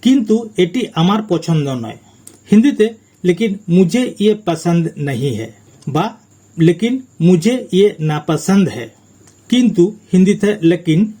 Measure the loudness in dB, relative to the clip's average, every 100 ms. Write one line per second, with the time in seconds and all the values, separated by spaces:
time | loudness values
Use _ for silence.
0 | 2 2 2 -2 -2 -2 -2 -2 -6 -2
1 | 0 0 -2 -4 -2 -2 -2 -6 -10 -14
2 | _ _ -20 -20 _ 4 4 2 -2 -2
3 | _ _ -2 -2 -2 -4 0 2 2 0
4 | -4 -2 0 0 -4 -4 0 0 -2 -4
5 | -6 -4 -4 -4 -8 -14 _ _ -6 -4
6 | -4 -6 _ _ _ 0 2 2 -2 -4
7 | -8 _ 2 4 2 -2 -2 2 2 0
8 | -4 -4 -4 -4 0 2 2 -4 -14 _
9 | _ _ _ _ _ 0 0 2 0 -2
10 | _ 2 2 2 0 0 0 0 0 0
11 | 0 -4